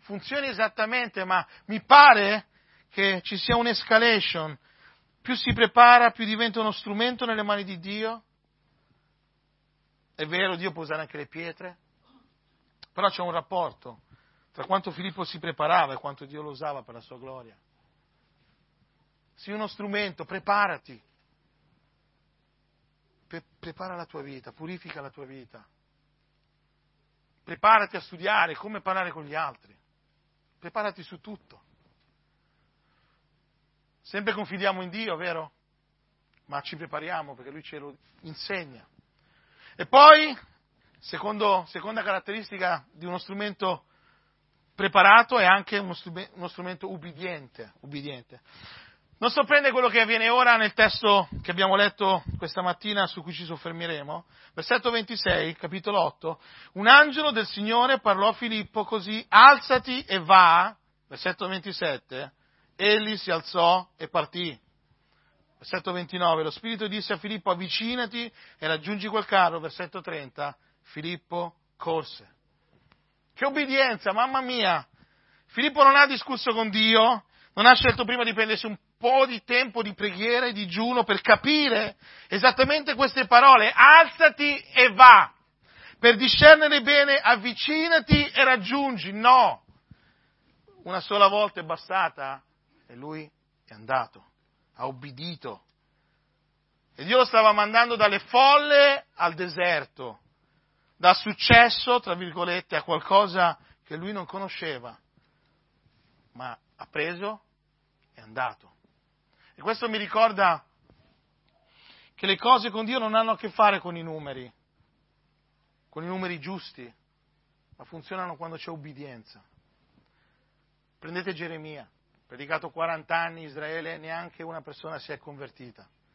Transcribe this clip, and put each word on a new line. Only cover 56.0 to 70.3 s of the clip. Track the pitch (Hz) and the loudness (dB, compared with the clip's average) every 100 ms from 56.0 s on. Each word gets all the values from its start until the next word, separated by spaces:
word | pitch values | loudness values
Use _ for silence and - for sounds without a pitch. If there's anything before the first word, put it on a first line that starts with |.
otto. | 156 - 160 160 - - - | -2 -6 -12 -14 -18 -20 -18
"Un | 185 214 | 0 6
angelo | 277 302 269 302 | 6 6 0 -2
del | 226 202 | -2 -6
Signore | 208 208 240 254 269 | -6 -2 0 0 0
parlò | 220 190 208 | 0 0 0
a | |
Filippo | 220 240 220 202 214 | -2 -6 -8 -8 -8
così: | 202 220 185 220 - | -6 -6 -6 -10 2
'Alzati | 202 262 277 - 262 - 254 | 10 10 8 2 -2 -2 -10
e | - 190 | -6 -4
va.'" | 160 190 175 170 196 214 _ _ _ | 4 6 8 4 0 -6 _ _ _
Versetto | 135 185 175 185 | -8 -8 -6 -8
ventisette. | 190 190 180 170 131 - 131 143 _ _ _ _ - | -8 -10 -6 -6 -6 -10 -14 -14 _ _ _ _ -4
"Egli | 202 214 214 208 | 0 0 -2 -8
si | - | -6
alzò | 165 - 180 170 185 180 - | -6 -4 0 2 2 -2 -16
e | 160 | -8
partì." | 170 151 175 170 120 _ _ _ _ _ _ _ _ _ _ | -6 -6 -8 -10 -12 _ _ _ _ _ _ _ _ _ _
Versetto | - 185 190 | -12 -10 -8
ventinove. | 180 175 180 175 160 | -10 -8 -4 0 0
"Lo | 156 | -4
Spirito | - 226 214 214 | -8 -10 -10 -8
disse | 208 - | -8 -8
a | 196 | -8
Filippo: | 208 214 196 | -10 -8 -6
'Avvicinati | 180 185 - 226 247 233 233 233 - - _ | -6 -6 -8 -8 -8 -8 -10 -14 -16 -20 _
e | 156 | -6
raggiungi | 160 156 208 208 | -6 -8 -10 -6
quel | 214 | -6
carro.'" | 196 196 175 165 | 0 2 2 -2
Versetto | 156 - 175 190 | -10 -14 -14 -14
trenta. | 175 160 135 | -12 -12 -12